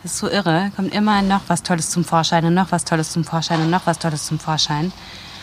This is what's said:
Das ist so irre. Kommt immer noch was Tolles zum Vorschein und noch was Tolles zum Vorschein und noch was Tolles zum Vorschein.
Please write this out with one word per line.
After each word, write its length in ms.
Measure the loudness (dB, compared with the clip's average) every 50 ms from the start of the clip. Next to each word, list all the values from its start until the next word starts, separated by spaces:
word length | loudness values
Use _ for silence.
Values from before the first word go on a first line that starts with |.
Das 120 | -12 -8 -6
ist 40 | -4
so 100 | -4 -2
irre. 440 | 0 0 2 2 2 2 2 -2 -4
Kommt 180 | -4 -4 -2
immer 300 | 0 0 2 4 4 4
noch 200 | 4 4 2 2 2
was 160 | 0 -2 0
Tolles 280 | 0 0 -2 0 0 -2
zum 140 | 0 -2 0
Vorschein 400 | 2 2 2 2 4 2 2 4
und 100 | 4 4
noch 180 | 4 2 2
was 120 | 0 -2 0
Tolles 280 | 0 0 0 0 0
zum 100 | -2 -4
Vorschein 380 | -2 -2 -2 -2 0 0 0 2
und 100 | 2 2
noch 160 | 2 0 2
was 140 | 0 -2 0
Tolles 260 | -2 -4 -4 -4 -4
zum 140 | -4 -6 -4
Vorschein. 520 | -2 -2 -2 0 0 0 0 -2 -2 -4 -6 -8 -16 -18 -18 -18 -18 -18 -18 -18